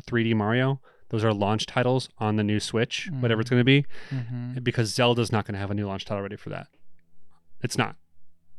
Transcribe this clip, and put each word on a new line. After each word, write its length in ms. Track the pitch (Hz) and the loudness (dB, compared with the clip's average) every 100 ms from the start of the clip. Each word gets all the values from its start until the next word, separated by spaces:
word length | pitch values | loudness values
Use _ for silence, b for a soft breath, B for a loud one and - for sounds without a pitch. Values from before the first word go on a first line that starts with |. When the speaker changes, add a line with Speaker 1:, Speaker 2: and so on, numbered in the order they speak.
| - | -2
Speaker 1:
three 180 | 117 | 0
D 100 | 113 | 2
Mario, 460 | 113 104 120 135 135 b b b | 2 2 2 2 0 b b b
those 140 | 110 | 0
are 100 | 113 | 2
launch 320 | 104 101 107 - | 2 2 2 0
titles 440 | 131 123 131 - - | 0 2 2 -2 -2
on 200 | 107 107 | 0 2
the 60 | |
new 160 | 104 104 | 2 0
Switch, 500 | - 113 123 - - 135 | 0 -2 0 -4 -6 -2
whatever 220 | 120 110 | 2 2
it's 80 | 123 | 4
Speaker 2:
Mm. 40 | |
Speaker 1:
gonna 100 | 123 | 4
be, 220 | 123 139 139 B B | 6 6 4 B B
Speaker 2:
Mm-hmm. 500 | 135 120 123 123 127 | -6 -6 -6 -6 -6
Speaker 1:
because 300 | 120 - 107 | -2 0 0
Zelda's 380 | 123 123 120 107 | 2 2 4 2
not 140 | 110 98 | 0 -2
gonna 140 | 98 | -4
have 120 | 101 | -4
a 40 | 104 | -2
new 100 | 101 | -4
launch 200 | 95 - | -6 -6
title 180 | 101 | -6
ready 120 | 98 104 | -6 -10
for 120 | - | -10
that. 180 | - - - - - - - - - - - | -10 -12 -16 -16 -16 -16 -16 -16 -16 -16 -8
It's 160 | 120 - | -6 -2
not. 180 | 104 - _ - - - - | -4 -6 _ -16 -16 -16 -18